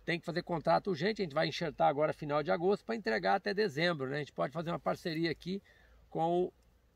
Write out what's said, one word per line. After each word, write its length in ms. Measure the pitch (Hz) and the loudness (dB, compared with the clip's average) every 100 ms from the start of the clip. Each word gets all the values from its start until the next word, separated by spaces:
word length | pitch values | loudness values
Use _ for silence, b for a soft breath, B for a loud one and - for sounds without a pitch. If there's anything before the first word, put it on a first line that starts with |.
tem 140 | - 165 | -4 -4
que 80 | - | -2
fazer 160 | 165 | -4
contrato 460 | - 170 165 170 202 | -2 -2 4 2 2
urgente, 340 | 156 190 214 | -2 -2 -2
a 20 | |
gente 100 | 175 | -2
vai 120 | 147 160 | 0 0
enxertar 400 | - 165 120 160 | 0 -4 2 2
agora 260 | 143 156 | 4 0
final 300 | - 147 147 | 0 -2 0
de 80 | 151 | 2
agosto 340 | 185 180 202 | 2 2 0
pra 120 | - 226 | -2 -4
entregar 400 | 226 214 185 196 | -2 0 2 2
até 180 | 208 | 0
dezembro, 540 | 196 214 135 175 156 131 | 0 0 2 0 0 -2
né? 80 | 147 | -4
A 20 | |
gente 140 | 143 | -6
pode 200 | - 165 | -4 -4
fazer 180 | 156 165 | -4 -4
uma 80 | 165 | -4
parceria 500 | 180 175 180 160 165 | -2 -4 -2 -2 -2
aqui 320 | - 170 196 b b b b - | -2 -6 -8 b b b b -8
com 400 | 160 165 175 180 - _ _ _ | -2 2 2 0 -4 _ _ _